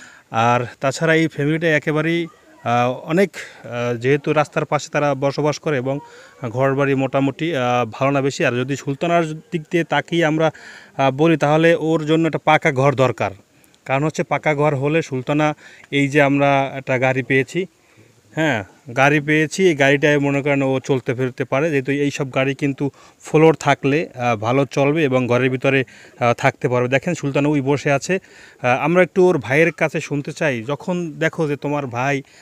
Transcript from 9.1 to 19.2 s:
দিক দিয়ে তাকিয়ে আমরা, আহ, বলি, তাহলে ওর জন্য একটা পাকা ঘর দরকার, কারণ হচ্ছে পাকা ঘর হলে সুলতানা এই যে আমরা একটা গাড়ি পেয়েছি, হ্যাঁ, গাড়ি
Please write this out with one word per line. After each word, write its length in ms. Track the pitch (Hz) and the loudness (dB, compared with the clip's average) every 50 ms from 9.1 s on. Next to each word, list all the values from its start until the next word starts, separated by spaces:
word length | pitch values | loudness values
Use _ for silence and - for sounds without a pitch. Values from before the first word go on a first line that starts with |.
| 170 170 170 156 156 | 2 0 0 0 -4
দিক 300 | 156 - _ - 170 151 - | -10 -10 _ -8 -8 -6 -4
দিয়ে 140 | - 175 156 | -2 -2 -2
তাকিয়ে 400 | - 147 143 143 - 170 170 165 | 0 -2 -2 -2 -2 0 0 0
আমরা, 260 | 151 151 156 160 156 - - - - - - - - _ - | 2 2 0 0 0 -2 -4 -12 -20 -20 -20 -20 -12 _ 0
আহ, 120 | 135 135 | 0 0
বলি, 260 | 131 135 156 170 165 | 2 2 2 2 4
তাহলে 380 | 147 151 143 151 156 160 165 170 | 4 2 2 4 4 4 4 4
ওর 320 | 160 156 160 160 160 156 | 2 2 0 -2 -2 0
জন্য 200 | 147 160 160 165 | 0 2 2 2
একটা 120 | 160 143 - - | 0 -2 0 2
পাকা 280 | 156 156 151 - 165 139 | 2 2 4 2 0 0
ঘর 220 | 127 135 143 135 | 2 2 2 2
দরকার, 360 | 117 135 123 120 - 110 98 95 - _ _ _ _ _ _ _ _ _ | 4 2 2 2 -2 -4 -6 -6 -10 _ _ _ _ _ _ _ _ _
কারণ 200 | - 135 135 147 | -4 -2 -2 -2
হচ্ছে 180 | 160 - - 170 | -2 -2 -4 -4
পাকা 320 | - 151 139 - 156 156 | -4 -4 -2 0 -2 0
ঘর 200 | 143 147 151 147 | 2 2 0 0
হলে 280 | 131 135 147 156 165 151 | 0 -2 0 0 -2 -2
সুলতানা 520 | - 135 131 127 - 143 151 151 151 147 - - - - - - _ | -4 -6 -6 -4 -2 0 0 0 0 -2 -4 -10 -20 -20 -20 -12 _
এই 180 | 147 143 139 139 | 0 0 0 2
যে 140 | 135 151 143 | 4 4 4
আমরা 480 | 139 139 143 139 139 139 139 135 131 135 | 4 4 2 2 2 2 2 0 -2 -6
একটা 240 | 135 131 - 131 123 | -8 -4 -4 -2 0
গাড়ি 240 | 131 131 131 135 127 | 0 0 0 -2 -2
পেয়েছি, 440 | - 135 135 131 - - 170 190 - _ _ _ _ _ - _ _ _ _ _ _ - | 0 0 0 0 0 -4 -6 -6 -8 _ _ _ _ _ -20 _ _ _ _ _ _ -4
হ্যাঁ, 300 | 156 160 151 135 107 95 - - _ _ 135 120 | -2 0 0 0 -2 -4 -8 -14 _ _ -6 0
গাড়ি 240 | 135 135 143 147 156 | 2 2 4 4 2